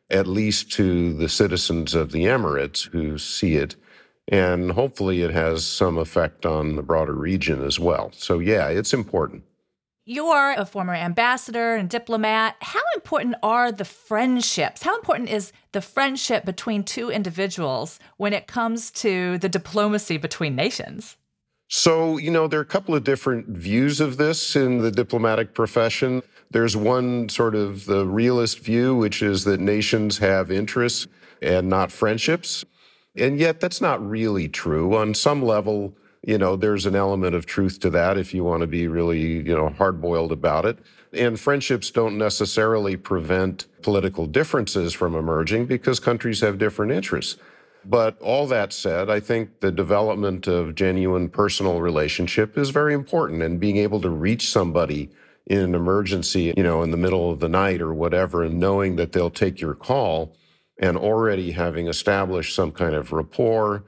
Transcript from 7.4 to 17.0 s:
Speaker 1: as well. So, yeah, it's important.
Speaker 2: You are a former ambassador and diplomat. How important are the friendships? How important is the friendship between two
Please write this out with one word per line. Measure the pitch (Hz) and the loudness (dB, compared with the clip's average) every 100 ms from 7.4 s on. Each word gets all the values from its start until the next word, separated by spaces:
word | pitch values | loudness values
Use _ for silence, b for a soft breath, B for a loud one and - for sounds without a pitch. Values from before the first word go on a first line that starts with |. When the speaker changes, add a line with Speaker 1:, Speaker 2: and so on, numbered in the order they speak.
| 80 67 69 | 0 -2 -2
Speaker 1:
as | 69 | 0
well. | 85 80 - | 0 0 -4
So, | - - 87 | -8 -2 0
yeah, | 90 107 73 | 2 2 2
it's | 87 110 | -2 0
important. | 127 101 90 76 - - _ _ _ _ _ - | -2 -2 -2 -2 -6 -20 _ _ _ _ _ -12
Speaker 2:
You | 254 320 | -4 2
are | 294 277 254 | 2 2 0
a | 190 | -4
former | 202 180 | -6 -4
ambassador | 170 175 175 240 254 - 233 233 | -4 -2 2 2 2 -2 -2 0
and | 226 185 | 0 -2
diplomat. | 233 233 220 214 220 220 - | -4 -2 -2 2 2 0 -2
How | - 427 640 | -6 -4 -2
important | 480 - 302 247 233 | -4 -2 -2 -2 -2
are | 214 240 247 | 0 2 0
the | 208 190 | -2 -10
friendships? | - - 214 254 247 - - 147 - | -12 -4 0 2 0 0 -2 -2 -2
How | - 453 | -4 -2
important | 440 302 247 | -2 -2 -2
is | 214 185 b b | -4 -6 b b
the | 202 | -8
friendship | - - 269 269 - 226 - | -4 -2 -2 -2 -2 -2 -2
between | 175 - 214 | -8 -4 -4
two | 185 - | -4 -6